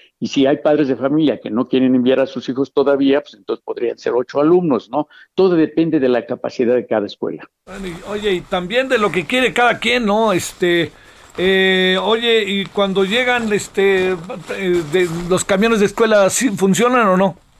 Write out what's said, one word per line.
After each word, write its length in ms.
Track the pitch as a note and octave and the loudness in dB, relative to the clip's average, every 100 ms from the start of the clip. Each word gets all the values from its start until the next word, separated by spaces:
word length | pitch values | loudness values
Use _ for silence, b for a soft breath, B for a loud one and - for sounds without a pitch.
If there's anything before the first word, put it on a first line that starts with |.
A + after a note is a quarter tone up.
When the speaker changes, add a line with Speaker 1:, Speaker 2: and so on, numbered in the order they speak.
| b - | b -10
Speaker 1:
Y 80 | A2+ | -4
si 180 | C#3+ C3+ | 0 0
hay 120 | D3+ | 2
padres 320 | D#3 D3+ C3+ | 2 2 0
de 80 | C3 | -2
familia 420 | C3+ D3+ D3 G#2 | -2 0 0 -2
que 100 | A2 | -4
no 180 | G#2+ B2 | -4 -2
quieren 280 | C3 B2+ B2+ | 0 2 2
enviar 240 | B2 C3 | 2 2
a 80 | C3 | 0
sus 200 | B2 B2+ | -4 -6
hijos 240 | B2+ C3+ | -4 -2
todavía, 480 | - C#3 C#3 C#3 C#3 | 0 2 2 2 0
pues 140 | - G#2+ | -2 -12
entonces 280 | - A#2 | -10 -8
podrían 340 | - A2 A#2 A2+ | -8 -6 -4 -4
ser 140 | - | -4
ocho 280 | A#2+ B2+ C#3 | -2 -2 0
alumnos, 480 | D3+ F3+ F3 A2+ - | 2 4 2 -2 -2
¿no? 180 | C3+ D3 b b | -6 -6 b b
Todo 220 | - F#3+ E3+ | 0 2 4
depende 440 | D3+ D#3+ E3 D3+ | 2 0 0 2
de 100 | C3 | 2
la 160 | A#2+ A2+ | 0 -2
capacidad 500 | B2 A#2 - A#2 B2 | -8 -6 -2 0 0
de 100 | A2+ | 0
cada 200 | A2+ G2+ | -4 -4
escuela. 440 | - G#2 D#2 - _ - | -6 -10 -10 -14 _ -20
Speaker 2:
Bueno, 220 | G3 F#3 | -14 -12
y, 80 | E3+ G3+ | -12 -10
oye, 220 | G#3 G#3 | -6 -2
y 80 | F3+ | -4
también 480 | - F#3 F3+ A#3+ C4 | -4 -6 -2 -2 0
de 80 | B3 | 0
lo 140 | G#3 | 0
que 140 | F3 D#3 | -2 -2
quiere 280 | B3+ A#3+ | 0 0
cada 260 | A3 A#3+ - | 2 0 0
quien, 260 | A3+ B3 G#3+ | -2 0 0
¿no? 280 | G#3 A3+ | 0 0
Este, 580 | F3+ - - F3+ E3+ D#3 B B B B - | 0 -4 -2 0 0 -2 B B B B -4
eh, 600 | F#3 F#3+ F#3+ F#3 F#3 F#3 | 0 2 2 2 0 0
oye, 420 | F#3 A3+ A#3 A3+ | 0 0 2 0
y 220 | G3 G3 F#3+ | 0 -4 -4
cuando 400 | - G3 F#3+ F#3+ | -2 -2 0 0
llegan, 460 | A#3 B3+ B3 A3+ | 0 0 0 -2
este, 580 | G#3 - - G3 F#3+ F#3 | -4 -4 0 2 2 0
eh, 720 | F3+ F3+ A3+ D3 G3+ F#3+ F3 D3+ | -4 -8 -14 -12 -6 -2 -2 0
de, 160 | F3+ F3+ E3+ F3 | 0 0 -2 -2
los 160 | F3+ - | -2 0
camiones 340 | G3 A3+ A3+ | 0 2 2
de 60 | G3 | 2
escuela, 440 | G3+ A3+ G#3+ F#3+ | 2 2 4 2
¿sí 200 | - B3+ | 2 -2
funcionan 580 | F#3+ G3 F#3+ A#3+ B3+ G#3 | 0 2 2 2 2 2
o 80 | F#3 | 2
no? 220 | F#3+ - _ | 0 -2 _